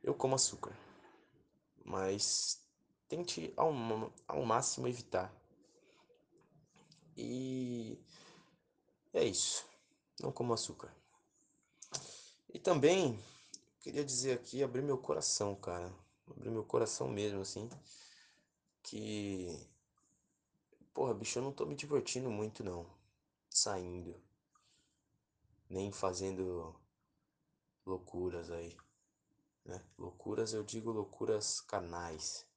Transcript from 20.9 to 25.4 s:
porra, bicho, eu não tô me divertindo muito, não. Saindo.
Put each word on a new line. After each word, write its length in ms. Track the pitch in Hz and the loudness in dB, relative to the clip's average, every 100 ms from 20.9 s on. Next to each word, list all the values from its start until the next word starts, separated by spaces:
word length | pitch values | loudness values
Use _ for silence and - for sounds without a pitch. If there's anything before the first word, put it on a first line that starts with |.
porra, 180 | - 131 | 0 0
bicho, 260 | 104 113 - | 0 -2 -2
eu 40 | |
não 100 | 135 | -2
tô 140 | 139 151 | -2 -4
me 80 | |
divertindo 560 | 143 147 143 - 127 131 | -4 0 0 0 -2 -2
muito, 340 | 107 107 107 | -2 -4 -4
não. 220 | 98 87 85 - _ _ _ _ _ | -6 -6 -8 -16 _ _ _ _ _
Saindo. 680 | - - 95 90 90 85 82 - _ _ _ _ _ _ _ _ _ _ _ | 2 2 0 -4 -6 -8 -12 -18 _ _ _ _ _ _ _ _ _ _ _